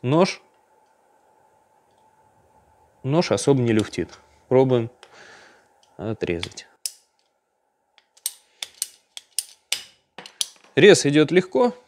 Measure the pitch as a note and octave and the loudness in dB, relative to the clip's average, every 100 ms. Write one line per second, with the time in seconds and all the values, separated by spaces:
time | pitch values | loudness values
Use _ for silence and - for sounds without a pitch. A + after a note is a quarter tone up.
0 | B2 D3+ F#3+ - _ _ _ _ _ _ | -2 0 0 -2 _ _ _ _ _ _
1 | _ _ _ _ _ _ _ _ _ _ | _ _ _ _ _ _ _ _ _ _
2 | _ _ _ _ _ _ _ _ _ _ | _ _ _ _ _ _ _ _ _ _
3 | C3 D#3 F3 G#2 - C#3 A#2+ G#2+ G#2+ - | -4 -2 0 -2 2 0 2 0 -2 -6
4 | E2 - _ _ _ B2+ C3+ B2 A2+ _ | -10 -12 _ _ _ 2 2 0 -2 _
5 | - - - - - _ _ _ _ _ | -20 -20 -20 -20 -20 _ _ _ _ _
6 | G2+ A2 F2 E2+ - - - _ - - | -10 -8 -6 -8 -10 -16 -20 _ -16 -16
7 | _ _ _ _ _ _ _ _ _ _ | _ _ _ _ _ _ _ _ _ _
8 | _ _ - - _ _ - _ - - | _ _ -14 -14 _ _ -20 _ -16 -16
9 | _ - _ - - - _ - - _ | _ -20 _ -14 -14 -20 _ -10 -10 _
10 | _ - - _ - - _ - F3+ F3+ | _ -20 -20 _ -14 -14 _ 4 6 6
11 | C#3+ D3 D3+ E3+ F3+ B3+ B3 B3 | 4 0 2 0 -2 -2 -2 -2